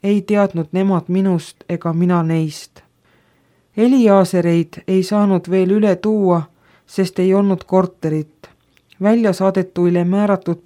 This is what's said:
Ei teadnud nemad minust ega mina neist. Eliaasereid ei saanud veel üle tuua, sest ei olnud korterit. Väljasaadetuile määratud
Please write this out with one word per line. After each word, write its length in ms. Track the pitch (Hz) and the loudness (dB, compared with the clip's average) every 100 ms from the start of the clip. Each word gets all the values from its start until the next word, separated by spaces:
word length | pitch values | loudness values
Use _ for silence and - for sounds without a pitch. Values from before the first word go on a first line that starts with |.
Ei 200 | 202 208 | -2 -2
teadnud 440 | 196 208 196 170 156 | 0 0 0 -2 -4
nemad 360 | 185 196 180 - | -2 0 -2 -2
minust 560 | 185 190 175 - - - | -2 0 -2 -6 -14 -10
ega 240 | 170 170 | -8 -4
mina 300 | 165 180 175 | -2 0 0
neist. 580 | 160 165 156 - - _ _ _ _ _ _ _ _ _ _ - | 0 -2 -4 -8 -20 _ _ _ _ _ _ _ _ _ _ -2
Eliaasereid 1080 | 240 269 226 196 185 180 170 170 165 - - | 2 4 4 4 2 0 0 0 -2 -6 -2
ei 140 | 190 | -2
saanud 480 | 185 208 202 185 - | 0 0 2 0 0
veel 200 | 190 185 | 0 2
üle 260 | 208 214 180 | 2 2 0
tuua, 460 | 214 214 190 170 147 _ _ _ _ | -2 0 2 0 -2 _ _ _ _
sest 320 | - 185 - | -4 -4 -2
ei 160 | 185 | 0
olnud 300 | 190 202 180 | 2 0 -2
korterit. 840 | - 185 185 - 160 156 151 _ - _ _ _ _ - | -2 0 0 -4 -6 -4 -6 _ -20 _ _ _ _ -4
Väljasaadetuile 1000 | 196 233 214 180 190 190 185 - 175 175 | 0 2 0 0 0 0 -4 -2 0 0
määratud 540 | 175 196 208 190 175 170 | 0 0 0 -2 -4 -6